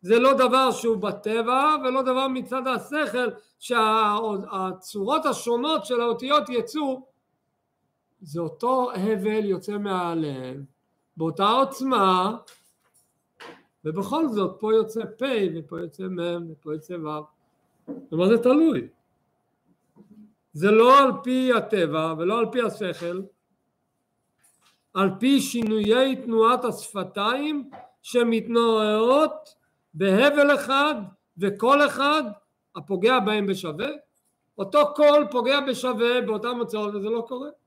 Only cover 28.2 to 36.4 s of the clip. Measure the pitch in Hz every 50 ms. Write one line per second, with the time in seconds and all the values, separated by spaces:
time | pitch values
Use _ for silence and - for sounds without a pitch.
28.2 | 240 233 226 226 196 - 233 233 233 226 220 220 214 214 214 214 226 240 262 285
29.2 | 311 294 302 - - - _ _ _ _ _ _ _ _ _ 156 185 196 190 202
30.2 | 254 294 285 294 285 285 285 269 - 214 269 277 285 302 302 226 202 - _ _
31.2 | _ _ _ - 180 196 196 196 220 247 277 294 294 262 - 220 277 285 302 311
32.2 | 285 220 208 - _ _ _ _ _ _ _ 180 - - 196 180 180 226 262 254
33.2 | 214 202 214 214 202 196 190 190 - 165 147 156 220 277 302 294 _ _ _ _
34.2 | _ _ _ _ _ _ _ - - - - 294 294 294 294 - 294 294 294 294
35.2 | 294 294 285 247 233 247 277 285 269 277 247 - - 254 247 214 233 240 240 247
36.2 | 226 196 220 208